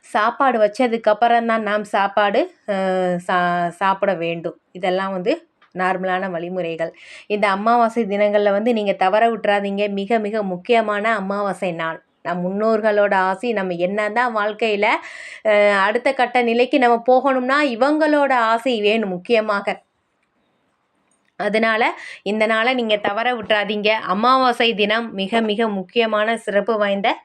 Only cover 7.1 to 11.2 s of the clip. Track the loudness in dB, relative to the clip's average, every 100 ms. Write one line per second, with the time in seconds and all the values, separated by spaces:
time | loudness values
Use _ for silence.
7.1 | -20 -6 0 0 2 2 4 2 0 -2
8.1 | 0 2 2 2 2 0 0 0 0 2
9.1 | 4 2 2 0 0 0 -2 -2 -4 -2
10.1 | -2 -2 -4 -4 -6 2 2 2 -2 -2
11.1 | -2